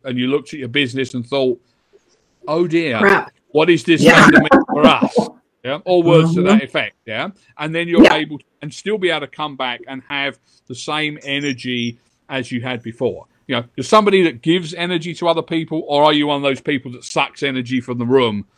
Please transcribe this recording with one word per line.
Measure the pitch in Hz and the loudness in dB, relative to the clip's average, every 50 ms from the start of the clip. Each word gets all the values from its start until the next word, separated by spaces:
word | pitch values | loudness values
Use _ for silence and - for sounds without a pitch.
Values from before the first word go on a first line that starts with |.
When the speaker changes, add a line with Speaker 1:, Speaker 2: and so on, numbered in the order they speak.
| - | -12
Speaker 1:
and | 131 131 123 | -8 -6 -4
you | 123 127 | -2 -2
looked | 139 151 - - - | -2 -2 -4 -6 -12
at | 151 | -12
your | 131 120 | -10 -4
business | 117 147 143 123 113 135 131 120 - | -2 -2 -2 -2 -2 -6 -6 -6 -6
and | 123 117 | -8 -8
thought, | 120 - 139 135 127 120 - _ _ _ _ _ _ _ _ _ _ _ _ _ _ _ _ - - | -4 -2 -2 0 0 -2 -4 _ _ _ _ _ _ _ _ _ _ _ _ _ _ _ _ -8 -6
"Oh | 151 165 175 175 | -2 -2 -2 0
dear, | 156 170 165 151 120 110 | 0 -2 -2 -2 -2 0
Speaker 2:
Crap. | 147 196 202 170 - - _ _ _ _ | 2 2 2 2 0 -4 _ _ _ _
Speaker 1:
what | - 147 160 170 | 0 0 2 2
is | 175 156 - | 2 2 2
this | - 165 151 - | 2 2 4 6
Speaker 3:
Yeah. | 180 247 - | 6 6 8
Speaker 1:
going | - - - | 8 8 8
to | - | 6
mean | 143 - - - - - - | 6 6 4 4 2 2 0
for | 147 151 156 | 4 4 4
us?" | 151 120 - - - 240 208 - - _ _ _ _ _ - | 4 4 0 -2 0 0 -2 -2 -6 _ _ _ _ _ -8
Yeah, | 123 143 156 - | -8 -8 -6 -2
or | 180 180 180 165 | 2 2 4 4
words | 170 170 165 160 165 165 | 6 6 6 4 4 2
to | 180 180 | 0 2
that | 185 202 214 | 4 4 2
Speaker 3:
Mm-hmm. | 139 | 2
Speaker 1:
effect. | - - 156 123 104 - _ _ | 0 -4 -4 -4 -6 -8 _ _
Yeah, | 110 107 113 143 208 196 _ _ _ _ - | -10 -8 -8 -8 -8 -10 _ _ _ _ -10
and | 151 160 160 | -8 -6 -4
then | 165 170 170 | -4 -4 0
you're | 170 170 160 | 4 6 6
Speaker 2:
Yeah. | 160 160 | 6 6
Speaker 1:
able | 156 156 151 151 139 | 2 -4 -6 -8 -14
to, | _ _ _ - - | _ _ _ -16 -16
and | 151 - | -16 -14
still | - - 190 214 220 | -10 -6 -6 -4 -2
be | 185 175 | -2 -2
able | 160 156 | -2 -2
to | 143 135 | -6 -8
come | _ - 151 151 143 127 | _ -8 -8 -8 -6 -6
back | 131 127 120 117 - - | -6 -6 -6 -8 -10 -14
and | 135 131 127 - | -14 -14 -12 -8
have | 143 139 139 139 131 _ _ _ _ _ _ - | -6 -6 -6 -6 -8 _ _ _ _ _ _ -16
the | 127 | -16
same | 120 - - 151 151 151 151 151 147 - | -14 -10 -8 -6 -4 -4 -6 -8 -8 -10
energy | 143 139 143 143 143 135 120 123 127 123 123 120 120 120 _ _ _ _ _ _ - | -6 -6 -4 -4 -4 -6 -6 -6 -6 -6 -4 -6 -6 -8 _ _ _ _ _ _ -10
as | 139 131 123 - | -8 -8 -8 -6
you | 135 123 | -8 -8
had | 117 127 127 113 - | -6 -6 -8 -8 -10
before. | 117 110 - 131 117 92 87 - _ _ _ _ - | -12 -10 -4 -4 -4 -4 -6 -14 _ _ _ _ -6
You | 135 123 | -6 -6
know, | 123 - - | -6 -6 -10
you're | - 127 | -10 -2
somebody | - - 214 208 202 196 190 180 | 2 4 4 4 6 4 4 4
that | 165 131 117 | 4 0 -2
gives | - 156 165 185 175 156 175 | -2 0 0 0 0 -6 -10
energy | 170 170 175 180 170 156 175 160 | -8 -6 -4 -4 -4 -6 -6 -8
to | - 175 170 | -4 0 0
other | 165 160 160 | 0 0 -2
people, | - 170 160 165 151 156 160 - - | -4 -4 -6 -6 -4 -6 -8 -6 -2
or | 147 143 147 | 0 2 4
are | 151 151 | 4 4
you | 147 147 147 | 2 0 0
one | 147 143 | -2 -2
of | 139 | -2
those | 139 135 127 | -2 -4 -4
people | - - 147 135 - 135 123 | -4 -4 -4 -4 -4 -8 -16
that | 120 - | -16 -14
sucks | - - 160 139 - - - 151 | -8 -4 -4 -4 -4 -4 -8 -6
energy | 139 131 131 123 117 131 127 | -6 -4 -6 -6 -4 -4 -6
from | 120 - 123 120 | -4 -4 -6 -6
the | 120 117 | -2 2
room? | 127 135 127 113 104 104 98 _ _ | 2 2 2 2 -2 -4 -8 _ _